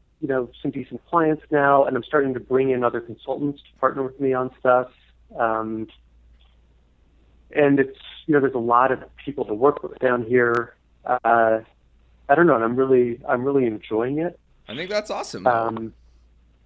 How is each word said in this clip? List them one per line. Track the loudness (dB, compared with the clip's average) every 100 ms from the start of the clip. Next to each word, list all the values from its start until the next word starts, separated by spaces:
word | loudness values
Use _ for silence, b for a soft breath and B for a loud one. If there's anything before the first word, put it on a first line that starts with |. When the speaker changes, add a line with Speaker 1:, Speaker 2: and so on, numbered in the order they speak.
| _ _
Speaker 1:
you | -4
know, | -4 -6 -8
some | -8
decent | -8 -10 -16 -2
clients | 0 2 -2 -2
now, | 2 4 4
and | 4 -2
I'm |
starting | -2 0 0
to | -4
bring | -2 0 2
in | 0
other | 0 -2
consultants | -8 -14 -10 -6 -6 -6
to | _ _
partner | -2 -2
with | -8 -4
me | -2
on | -2 -4 -2
stuff. | 2 2 0 _ _ _ _ -4
Um, | -2 -2 -4 -8 -10 -16 _ _ _ _ _ _ _ _ _ _ _ _ _ _ _
and | 2 4 4
it's, | 0 -4 -20 -10 0
you |
know, | 2
there's | 2
a | -2
lot | 2 4 4
of | 0 -8 -14
people | -12 -8 -6
to |
work | 2 2 2
with | -8 -4
down | -2 -2
here. | 0 2 2 0 -4 _ _ _
Uh, | -4 -2 2 2 4 0 -4 _ _ _ _ _ 0
I |
don't | 4 4
know, |
and | 4
I'm | 0 0
really, | 2 4 2 -4 -4
I'm | -2
really | 0 0 0
enjoying | -4 -6 -4 -2 -4
it. | -6 -10 _ _ -14
Speaker 2:
I | -12
think | -6
that's | -6 -6
awesome. | -10 -10 -4 0
Speaker 1:
Um, | 0 -2 -6 -10 -16 _ _ _ _ _ _